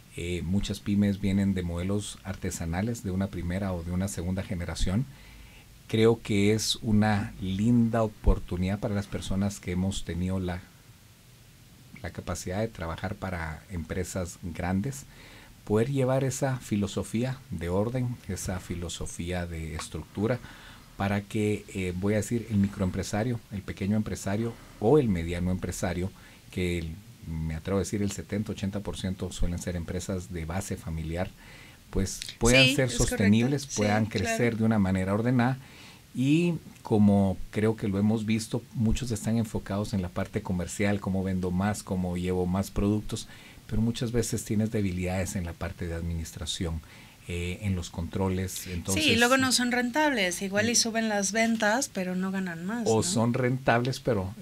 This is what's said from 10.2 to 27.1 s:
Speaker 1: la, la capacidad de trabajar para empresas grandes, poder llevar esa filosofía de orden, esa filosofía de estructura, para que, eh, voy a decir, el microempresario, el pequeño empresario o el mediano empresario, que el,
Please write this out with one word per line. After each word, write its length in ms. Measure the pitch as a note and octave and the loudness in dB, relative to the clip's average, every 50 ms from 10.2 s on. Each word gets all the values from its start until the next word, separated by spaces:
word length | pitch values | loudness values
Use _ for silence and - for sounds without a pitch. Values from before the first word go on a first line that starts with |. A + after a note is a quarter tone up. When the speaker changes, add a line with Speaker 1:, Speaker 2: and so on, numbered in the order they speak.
| F2+ F#2 F#2+ F#2+ | -2 -2 -2 -2
Speaker 1:
la, 220 | F#2 F2 F2 F2+ - - - - - - - - - - - - - - - - - - - - - - - - - - - - | -2 -4 -4 -6 -8 -14 -20 -20 -20 -20 -20 -20 -20 -20 -20 -20 -20 -20 -20 -20 -20 -20 -20 -20 -20 -20 -20 -20 -20 -20 -16 -12
la 100 | - F2+ | -12 -10
capacidad 480 | - - - - F2 - - F2+ F2+ G#2 | -10 -8 -6 -6 -6 -6 -4 -4 -2 -2
de 80 | A2+ A2+ | -2 -4
trabajar 480 | - - E2+ E2 D#2+ - - F#2+ G2+ | -4 -8 -6 -6 -6 -6 -6 -6 -6
para 480 | - G#2 F#2+ F2 E2+ E2 D#2+ D#2 D2+ - - | -6 -6 -6 -6 -6 -6 -8 -8 -10 -12 -10
empresas 720 | F#2 E2+ D#2+ - F#2+ F#2+ F2+ - - F#2+ F2+ F2+ - - - | -8 -8 -6 -4 -4 -4 -4 -4 -4 -6 -6 -6 -8 -10 -10
grandes, 600 | F2 - - F2 F2+ F#2+ F#2+ G#2 C#3 C3 - - - - - - - - - - - - - - | -10 -6 -4 -2 0 0 0 0 -2 -6 -8 -12 -16 -20 -20 -20 -20 -20 -20 -20 -20 -20 -18 -2
poder 240 | - G#2 A2 A#2 C3+ | 0 2 2 2 2
llevar 320 | C#3+ C3+ B2+ B2+ C3 C3+ C3+ | 2 2 2 2 2 2 2
esa 340 | C3 C3 - C#3+ C3+ C3 B2+ | 0 0 0 0 0 -2 -2
filosofía 800 | - - A2+ G2+ G2+ F#2+ - G2+ F2+ - - A2 B2 C3 B2+ - - - | -2 -2 0 0 0 0 -2 -4 -6 -2 -2 -2 -2 -2 -4 -6 -8 -10
de 200 | - D#2+ E2+ E2+ | -8 -6 -4 0
orden, 460 | F2+ G2 G#2+ A#2+ B2 C3 B2+ B2 A#2+ - - - | 0 0 0 0 0 -2 -2 -2 -4 -6 -6 -8
esa 320 | F#2+ - - G#2 F#2+ F2+ | -8 -6 -4 -4 -4 -4
filosofía 840 | - - F#2 E2+ F2 D#2+ - - E2 - - - E2+ E2+ F2+ F2+ F2 | -6 -6 -6 -6 -6 -6 -6 -8 -8 -10 -8 -6 -4 -4 -2 -4 -4
de 300 | E2+ E2+ D#2+ D#2+ D#2 D#2+ | -4 -6 -6 -6 -6 -6
estructura, 640 | D#2 - - - E2 D#2 - - G2 G2+ A#2 B2 B2 - - - - - - - - - - - - | -8 -8 -8 -8 -10 -10 -8 -4 -2 0 0 0 -2 -4 -12 -18 -20 -20 -20 -20 -20 -20 -20 -6 -2
para 240 | G2 G2 G2+ G2+ | -2 0 0 0
que, 420 | G2+ - - A2 G#2 G#2 G#2 G2+ - - - | -2 -2 -2 0 2 2 2 0 -4 -6 -6
eh, 200 | G2 F#2 F2+ F2 | -4 -2 -2 -2
voy 180 | F2+ G2 G2+ G#2+ | 0 0 2 2
a 40 | G#2+ | 2
decir, 280 | G2+ - A#2+ A#2 A2 - | 0 0 -2 -4 -2 2
el 80 | A2 G2+ | 4 4
microempresario, 800 | G2 G2 - - G2 F#2 F#2 G2 - - - G#2 A2+ B2+ A#2+ A#2 - - | 4 4 2 0 -2 0 0 -2 -4 -2 -2 0 0 0 -2 -4 -6 -8
el 100 | - - | -8 -8
pequeño 340 | - - E2 - G2 F#2+ G#2+ | -6 -8 -6 -4 0 2 2
empresario 580 | A2 G#2 - F2+ - - G2 G2 G#2+ A2+ A#2 A#2 - - - - - | 2 0 0 -4 -4 -4 -2 -2 -2 -2 -4 -6 -8 -16 -20 -8 0
o 200 | G#2 A2 C#3+ D#3 | 4 6 6 8
el 80 | C3 A2+ | 6 4
mediano 420 | F#2 E2+ E2 E2 E2+ F2 F2+ F2+ | 2 0 0 -2 -2 0 0 0
empresario, 600 | F#2 F#2+ F#2+ F#2 - - G#2 F2+ F2 F2+ F2+ G2 - - - - - - - - | 0 0 -2 -4 -4 -2 -2 -2 0 -2 -2 -4 -6 -10 -18 -20 -20 -20 -20 -8
que 280 | - F#2+ F2+ F2 F2 F2 | -4 -2 0 0 0 -2
el, 160 | E2 D#2+ D#2+ G2+ - - | -4 -6 -8 -10 -14 -18